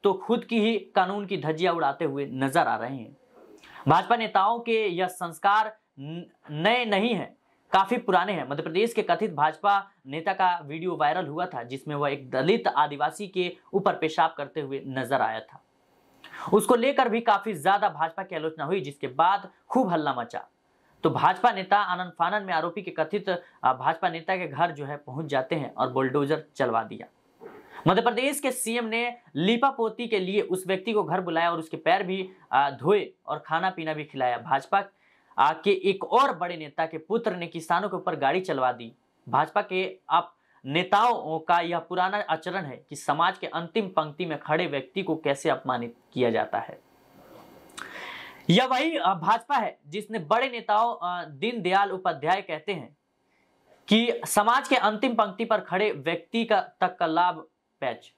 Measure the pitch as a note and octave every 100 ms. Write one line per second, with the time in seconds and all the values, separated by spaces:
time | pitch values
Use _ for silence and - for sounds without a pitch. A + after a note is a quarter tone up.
0 | G3+ F#3+ - A#3 F#3+ A3+ G#3+ A3 - -
1 | F#3 G3+ G3 F#3+ D3+ D#3 F3+ E3+ C#3+ C#3
2 | D#3+ C#3 C#3 C3 C3+ D3 C#3+ A2+ A#2+ C3+
3 | A2 C#3+ _ - - - - - - D#3+
4 | F#3 A#3 A3 G3 F#3+ A#3 A#3 A3+ G#3+ E3+
5 | F3+ - E3+ D#3 G3 G#3 G#3+ - _ -
6 | C#3+ E3 - _ - D3 F3+ B3 A#3 G3
7 | A3+ G3+ B2+ _ _ _ _ F#3+ F#3+ A#3+
8 | - F3+ F#3 F3+ C3 C#3+ E3+ E3 A3+ A3
9 | F#3+ E3+ G#3 D3 D#3 D#3 G3+ G3+ G3 _
10 | C3 D3 E3 F#3+ F#3 F3 D3 D#3+ F3+ D#3
11 | D3 E3 D#3+ D3+ F3 C3 A#2+ C3+ - D3
12 | D3 C#3+ C3 B2+ C#3+ A#3 - C#3 D3 C#3+
13 | D3 - G3+ F#3 F3+ E3+ _ G3 G3 D#3+
14 | D#3+ D#3 D#3+ - C#3+ - C#3 C3+ C#3 C3+
15 | B2 C3+ A2+ A2 - - _ _ _ _
16 | _ _ - - - G3 G#3 B3 B3+ C#4
17 | A#3 A#3 A#3 G3+ G#3+ F3+ D#3 G3+ G3+ D3+
18 | D#3+ - F#3+ E3 D#3 D#3+ D3 F#3+ C#3+ C#3
19 | C3+ B2+ E3+ G3 G3 _ _ - F3 E3+
20 | D3 B2 A#2 - - _ _ _ _ _
21 | D#3+ B2+ D#3 F#3 B3 G3+ F#3+ G3+ F#3+ F3+
22 | F3+ - E3+ G#3 G3 E3 E3+ E3+ F3+ E3
23 | D#3 G#3 F#3+ F3 - _ B2 B2+ C3 E3
24 | F#3 E3 D#3 F#3+ E3+ C#3 E3+ D3 C#3 D3
25 | - C3 D#3 C3+ C3 E3 C3 - B2+ C3
26 | C3 C#3 C#3+ D3+ - - C3 A2+ A2 G#2+
27 | - _ _ _ - - - - - F#3+
28 | A#3+ A3 C4 C#4+ C4+ B3 A3+ A#3 A3+ A3+
29 | A#3+ A#3+ _ C#3 F3+ A#3 C4+ C4+ A3 A3
30 | A#3+ G#3+ F#3 G#3 - F#3 F3+ F#3+ F#3+ G#3+
31 | D#3+ F3+ F3 E3 E3+ E3+ D#3+ E3 - A3
32 | F3+ F#3+ F#3 - _ B2+ C#3 C3+ C3+ G#3
33 | D3 _ - D3+ - D#3+ F#3 F#3 D#3+ D#3
34 | D3+ C3+ B2+ A#2 A2+ C#3 - G3 G3 _
35 | _ _ _ - C#3+ D#3+ G3+ F#3+ G3 F#3+
36 | - A#3 C#4 F3+ F3 E3+ D3+ - D#3+ D#3+
37 | D#3 A3 A3+ F3+ E3+ E3+ D#3+ F3 G3 F#3
38 | F3+ D#3 C3+ F3 F#3 C#3+ B2+ A#2+ A#2 _
39 | _ _ - C3 D#3 G#3 G#3 F#3 F#3 -
40 | - D#3+ F3 _ _ _ C3 D#3 F3+ G3+
41 | A#3+ A3+ D3+ D#3+ D#3+ F3 F3 E3+ E3 F3+
42 | F#3 G#3 - D#3 F3+ F3 D3+ B2+ _ D3
43 | - D3 F3 F#3+ D#3+ D#3+ E3+ A3+ F#3+ -
44 | D3+ D3 F3 D3 - D#3 F3 C#3 C3 F#3+
45 | F#3 D#3 D3 C#3 E3 C3 C3 B2 A#2+ -
46 | _ - B2 A2 - - - - _ _
47 | _ - - - - - - - - -
48 | - - - - - F3 B3+ B3+ D#4+ D#4
49 | F3 F#3 D#3+ A#3 - C#4 G3 - C#3+ F3+
50 | G3+ G#3+ D3+ A3+ C4+ A#3+ A3+ G#3+ A#3 A3+
51 | F3 F3 D#3 C#3 G#3 A#3 F3+ F#3+ G3 F#3
52 | F#3 D3+ D3 F#3+ F#3+ D#3 D3+ F#3 A#2+ _
53 | _ _ _ _ _ _ _ _ - G#3+
54 | A#3+ - - - G#3 B3 C4+ B3+ G3+ A3
55 | C4 A#3 G#3 F#3+ A3+ G#3+ F#3+ F#3 G#3+ D3
56 | C3+ E3+ - A3+ A3+ G#3 - _ F3+ F3
57 | E3+ D#3+ F3+ D#3+ - _ _ _ C3 A#2+
58 | -